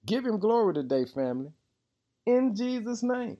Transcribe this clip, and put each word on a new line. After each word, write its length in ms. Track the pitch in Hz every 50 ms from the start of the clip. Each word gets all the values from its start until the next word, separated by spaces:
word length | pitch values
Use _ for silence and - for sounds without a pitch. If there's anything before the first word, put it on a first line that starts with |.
| -
Give 200 | 98 214 262 254
him 140 | 254 214 196
glory 340 | 185 220 233 233 220 190 160
today, 300 | 147 139 123 139 131 127
family. 480 | 120 - 135 131 127 123 127 131 147 156 _ _ _ _ _ _ _ _ _ _ _ _ _ _
In 300 | 240 247 254 262 262 208
Jesus' 480 | 202 247 247 254 247 214 233 240 220 247
name 340 | 247 254 254 247 214 -